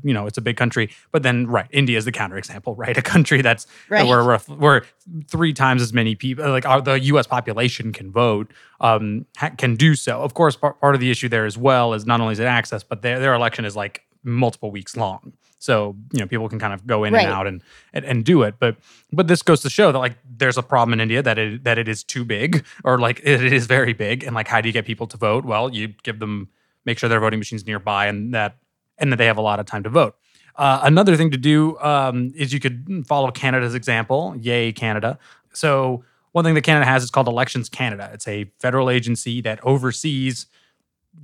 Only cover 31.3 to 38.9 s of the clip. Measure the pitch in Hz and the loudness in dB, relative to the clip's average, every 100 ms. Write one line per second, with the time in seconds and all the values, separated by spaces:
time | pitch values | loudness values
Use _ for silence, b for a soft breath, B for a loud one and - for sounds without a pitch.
31.3 | 131 147 151 156 156 147 143 131 123 127 | 0 2 4 2 0 0 0 0 -2 -4
32.3 | 156 135 139 135 120 156 185 127 143 131 | -4 -4 -2 -4 -6 -8 -8 -2 0 -2
33.3 | - 135 127 120 120 127 113 110 135 180 | -2 0 0 -2 -4 -4 -2 -2 -2 -4
34.3 | 139 117 120 113 104 113 107 113 143 b | -6 -4 -2 -2 -4 -4 -2 -4 -6 b
35.3 | b b - 156 135 131 123 b b b | b b -2 0 2 0 -4 b b b
36.3 | 170 165 156 147 151 127 131 123 135 127 | 0 2 2 4 4 4 2 2 0 2
37.3 | 120 127 127 117 - 123 101 101 107 - | 0 -2 -4 -8 -6 -6 -6 -12 -12 -8
38.3 | 104 95 _ 127 131 127 | -8 -8 _ -2 0 2